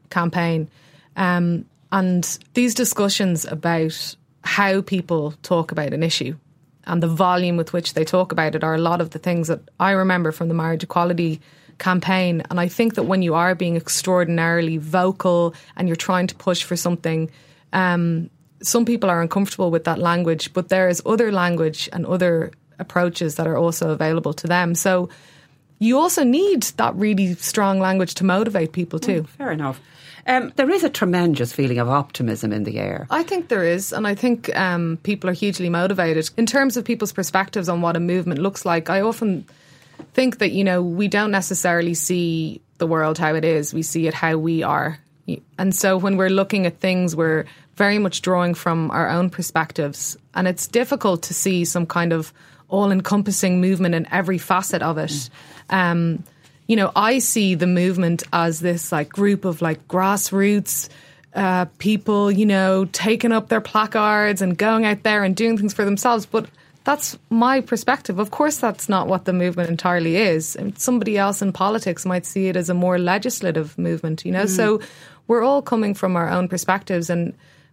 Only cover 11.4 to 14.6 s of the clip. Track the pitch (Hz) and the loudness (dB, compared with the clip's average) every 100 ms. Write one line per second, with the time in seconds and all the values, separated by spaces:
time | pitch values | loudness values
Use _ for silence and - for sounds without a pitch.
11.4 | - _ - - 190 180 180 185 180 165 | -10 _ -20 -6 0 0 2 0 2 -2
12.4 | - 180 175 - 226 220 175 190 175 160 | -2 -2 -2 0 0 0 0 2 2 2
13.4 | 180 175 175 165 - - 190 180 170 170 | 2 0 -2 -2 -2 -4 0 2 2 0
14.4 | 165 170 | 2 2